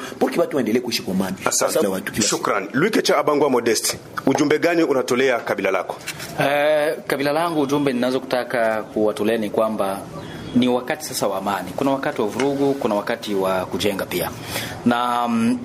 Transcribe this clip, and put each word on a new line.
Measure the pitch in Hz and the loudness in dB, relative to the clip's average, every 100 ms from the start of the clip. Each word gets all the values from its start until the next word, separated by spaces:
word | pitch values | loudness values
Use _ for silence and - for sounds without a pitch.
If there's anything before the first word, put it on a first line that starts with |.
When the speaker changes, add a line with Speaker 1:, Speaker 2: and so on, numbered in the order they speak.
| - - | -8 -2
Speaker 1:
pour | 262 | 0
que | 170 | 2
watu | 165 147 | 0 0
waendelee | 107 120 | 2 2
kuishi | 120 113 | 0 -4
kwa | 98 | -2
amani. | 95 95 95 | 0 0 0
Speaker 2:
Asante. | - - - | 0 2 2
Speaker 1:
Sasa | 156 101 | 2 2
watu | 95 - | 0 -2
kila | 110 - | 0 0
Speaker 2:
Shukran. | 165 - 107 95 | 0 0 -2 0
Luike | - 202 226 | 2 2 4
cha | - 151 | 4 4
Abangwa | 143 147 143 | 4 4 4
Modeste, | 123 113 107 - - - - - | 4 4 2 0 -6 -10 -2 2
ujumbe | 135 147 151 | 4 4 2
gani | 165 170 | 2 2
unatolea | 165 131 - 123 135 117 | 2 2 2 2 2 2
kabila | - 104 95 | -2 -2 0
lako? | 95 87 - - - - - | 0 -2 -8 -12 -12 -10 -2
Speaker 3:
Eh, | 139 143 147 151 151 - - | 0 2 2 2 0 -2 -4
kabila | 143 143 | -2 0
langu, | 147 175 156 | 0 0 0
ujumbe | 135 147 139 | 0 2 0
ninazo | 123 123 131 | 0 0 -2
kutaka | 131 127 117 123 113 110 | -2 -2 0 0 0 0
kuwatolea | 104 110 107 107 104 113 | -2 0 0 2 0 0
ni | 104 | 0
kwamba | - 110 104 98 98 - - - - - | 0 0 0 -2 -4 -8 -12 -12 -12 -2
ni | 123 123 | 2 2
wakati | 123 - 151 | 2 -2 -6
sasa | - 127 110 | -6 -4 -2
wa | 95 | -2
amani. | 98 98 92 - | -2 -4 -4 -2
Kuna | 135 | 0
wakati | 135 151 147 | 0 -2 -2
wa | 104 | -2
vurugu, | 107 139 139 139 | 0 0 2 0
kuna | 135 113 | 0 0
wakati | 104 104 113 - | -2 -2 -6 -4
wa | 98 92 92 90 | -2 0 0 -2
kujenga | 95 101 98 - | -2 -2 -2 -4
pia. | - - - - - - - 120 | -4 -4 -8 -8 -8 -8 -4 0
Na, | 120 123 120 120 | 0 0 0 0
mm, | 117 117 123 | 0 2 0